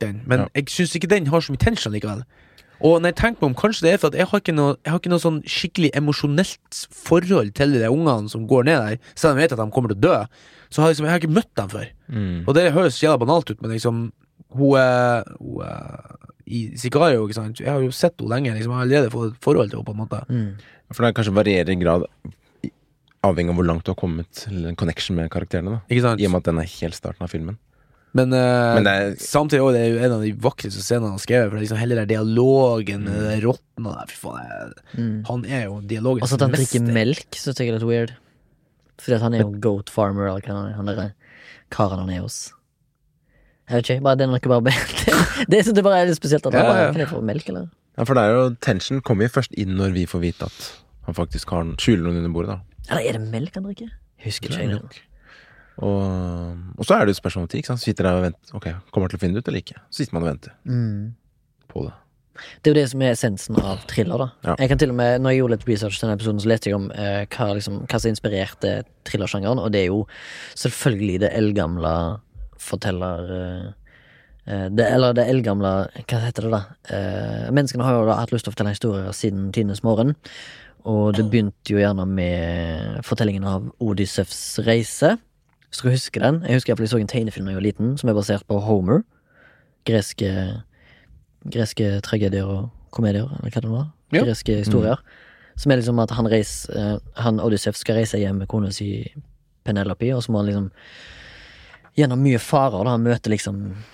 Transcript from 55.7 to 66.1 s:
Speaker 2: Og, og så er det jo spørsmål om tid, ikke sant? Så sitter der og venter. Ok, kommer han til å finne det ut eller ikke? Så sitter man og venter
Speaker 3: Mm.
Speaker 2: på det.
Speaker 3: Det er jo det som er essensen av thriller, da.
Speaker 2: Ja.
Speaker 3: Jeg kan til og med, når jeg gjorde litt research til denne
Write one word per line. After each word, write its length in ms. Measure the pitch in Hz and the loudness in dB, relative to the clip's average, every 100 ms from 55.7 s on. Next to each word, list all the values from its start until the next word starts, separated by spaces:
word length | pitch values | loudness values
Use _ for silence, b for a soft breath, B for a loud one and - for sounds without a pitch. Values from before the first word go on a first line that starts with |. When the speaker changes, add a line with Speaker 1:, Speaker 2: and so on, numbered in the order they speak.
| - | -6
Speaker 2:
Og, 760 | 98 98 98 92 90 87 85 87 90 - | -2 -2 -2 -4 -4 -6 -8 -10 -12 -6
og 60 | |
så 140 | - 214 | 2 4
er 80 | 104 | 4
det 80 | |
jo 60 | 98 | 2
spørsmål 240 | 98 95 85 | -4 -4 -4
om 20 | |
tid, 140 | - | -6
ikke 80 | - | -6
sant? 80 | 123 | -4
Så 80 | - | -2
sitter 140 | - | 0
der 140 | 92 90 | 2 2
og 60 | 90 | 0
venter. 280 | - _ 98 | -4 _ -12
Ok, 80 | 85 90 - | -10 -10 -6
kommer 140 | - 87 | -4 -2
han 40 | |
til 40 | 95 | -2
å 40 | |
finne 140 | 90 101 | -2 -2
det 40 | |
ut 40 | - | -4
eller 120 | 95 | -6
ikke? 160 | - - _ | -8 -16 _
Så 140 | - | -8
sitter 140 | 120 85 | -6 -4
man 40 | 82 | -4
og 20 | |
venter 180 | 69 - - 147 | -6 -10 -16 -6
Speaker 3:
Mm. 460 | 123 113 101 107 117 _ _ _ _ - | -4 -2 -4 -8 -12 _ _ _ _ -14
Speaker 2:
på 120 | - 71 | -10 -10
det. 80 | - _ _ _ B B B | -12 _ _ _ B B B
Speaker 3:
Det 80 | 156 | 2
er 40 | |
jo 60 | 151 | 4
det 100 | 135 | 2
som 120 | 135 | 2
er 100 | 131 | 0
essensen 460 | 117 120 95 - 107 | 2 -2 -2 -2 -2
av 160 | 98 95 - | -2 -4 -4
thriller, 320 | - 113 127 | -2 -2 -2
da. 100 | 131 - | -4 -6
Speaker 2:
Ja. 100 | - - | -4 0
Speaker 3:
Jeg 100 | 131 | 2
kan 100 | 135 | 2
til 120 | 143 | 2
og 60 | 123 | 2
med, 240 | 120 127 | 2 2
når 100 | 131 | 2
jeg 100 | 131 | 2
gjorde 100 | 127 110 | 2 0
litt 120 | - | 0
research 300 | 101 107 - | -2 -2 -4
til 80 | |
denne 80 | 113 | -4